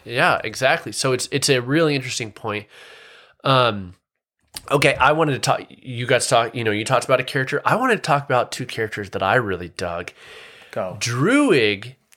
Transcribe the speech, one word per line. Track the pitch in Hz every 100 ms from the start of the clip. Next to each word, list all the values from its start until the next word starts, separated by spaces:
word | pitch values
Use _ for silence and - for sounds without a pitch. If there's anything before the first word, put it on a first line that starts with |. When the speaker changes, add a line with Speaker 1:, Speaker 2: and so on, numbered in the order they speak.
Speaker 1:
Yeah, | - 120 170 131
exactly. | 110 104 131 160 -
So | 104 135
it's, | 127 -
it's | 139 139
a | 131
really | 123 147 160 143
interesting | 123 - 113
point. | - 113 104 101 - - - - - - _
Um, | - 135 120 104 92 90 _ _ _ _ _ - -
okay, | 143 143 135
I | 127
wanted | 156 156
to | 127
talk. | - 131 -
You | - - 120 123
guys | 127 -
talk. | 120 117 120
You |
know, | 113
you | 104 113
talked | 131 -
about | 131
a |
character. | 139 139 131 147 -
I | 190
wanted | 254 220
to |
talk | - 147 139
about | 123 113
two | - 123
characters | - 110 - 98
that | 98
I | 95 117
really | 110 90 87
dug. | - 90 85 90 - - - - - -
Speaker 2:
Go. | - 95 104
Speaker 1:
Druig | 120 120 156 269 285 160 110 101 113 - _